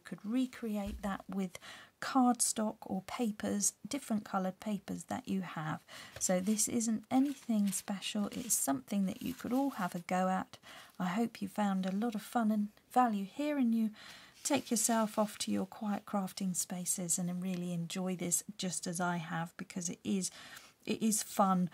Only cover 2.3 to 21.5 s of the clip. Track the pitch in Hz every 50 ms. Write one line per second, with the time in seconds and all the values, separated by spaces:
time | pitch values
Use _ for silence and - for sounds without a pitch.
2.3 | 240 240 - - - - 214 214 220 - - - - 190 - - - - 247 220
3.3 | 208 - - 208 202 202 196 - - - _ 208 - 285 - - 226 208 208 -
4.3 | - 196 185 190 185 - - 220 208 190 - - 180 175 165 - - - - -
5.3 | 196 190 180 165 - 170 156 156 156 165 - - - - - - - - - -
6.3 | 185 180 185 196 220 214 - - - 240 220 233 220 214 - - 247 262 269 294
7.3 | 269 - - - 233 208 202 202 185 - - - 208 185 - - - 214 202 202
8.3 | - 190 - 214 - - - - 269 262 - - 208 202 196 185 - - - -
9.3 | - - - - 233 262 277 277 - - 190 180 - 180 175 - 185 185 185 185
10.3 | 185 185 - - - - - - - - - - - - 190 180 175 214 233 226
11.3 | - - 208 190 - - 208 202 190 190 185 185 190 202 220 240 214 208 - -
12.3 | - 247 226 208 220 214 208 208 - - _ _ - 254 254 240 214 202 196 190
13.3 | - - 294 302 294 285 254 233 226 226 220 214 214 - - - - - - -
14.3 | - - - - 294 262 - - 240 214 - - 233 226 220 208 - - 214 208
15.3 | - - - - 208 202 196 190 - - 220 208 202 208 - - - 202 190 185
16.3 | - - 196 185 175 - - - 190 180 180 - - - 180 170 - - 180 175
17.3 | 180 180 180 190 185 175 175 180 175 170 170 165 - 190 185 185 185 175 180 175
18.3 | 170 - - - - - - 185 170 - - 185 170 175 180 175 175 175 160 165
19.3 | 175 165 165 170 - - 190 - - 190 175 175 - - _ - 214 190 180 -
20.3 | - - - - - - - - - _ _ - 214 - - 226 208 214 - -
21.3 | - - 208 190